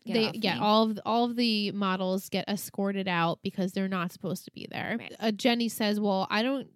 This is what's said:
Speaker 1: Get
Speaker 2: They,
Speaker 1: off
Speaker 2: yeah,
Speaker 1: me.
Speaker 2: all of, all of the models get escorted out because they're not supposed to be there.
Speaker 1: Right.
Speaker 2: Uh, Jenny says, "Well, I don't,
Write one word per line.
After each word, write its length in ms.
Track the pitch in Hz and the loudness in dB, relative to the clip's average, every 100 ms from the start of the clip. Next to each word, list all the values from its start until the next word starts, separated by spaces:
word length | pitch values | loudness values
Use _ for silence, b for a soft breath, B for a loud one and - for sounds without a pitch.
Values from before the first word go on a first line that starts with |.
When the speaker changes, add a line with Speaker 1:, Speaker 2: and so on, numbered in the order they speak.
| - | -2
Speaker 1:
Get 80 | |
Speaker 2:
They, 120 | 226 220 | 0 0
Speaker 1:
off 80 | 202 | 0
Speaker 2:
yeah, 200 | 208 165 | -2 2
Speaker 1:
me. 40 | |
Speaker 2:
all 240 | 208 214 220 | 4 6 4
of, 80 | 208 - | 0 0
all 180 | 226 | 2
of 140 | 240 240 | 2 2
the 340 | 240 214 202 | 2 2 0
models 560 | 196 196 185 185 190 - | 0 0 0 0 -2 -2
get 220 | 190 - | -4 -2
escorted 580 | 202 - - 196 196 190 | -4 -6 -4 -2 -2 0
out 320 | 175 170 165 | 2 2 0
because 280 | 196 - 185 | -4 -2 -2
they're 160 | 196 190 | 0 -2
not 240 | 190 175 | -2 -4
supposed 320 | - 185 185 | -6 -6 -6
to 80 | - | -8
be 160 | - - | -14 -10
there. 280 | - - 233 | -8 -6 -6
Speaker 1:
Right. 160 | - - | -8 -4
Speaker 2:
Uh, 100 | 226 | -2
Jenny 380 | 208 254 233 233 | 2 2 2 0
says, 320 | - 214 208 | 0 0 2
"Well, 260 | 208 190 190 | 2 2 0
I 140 | 208 | 0
don't, 240 | 240 269 - | 0 -2 -6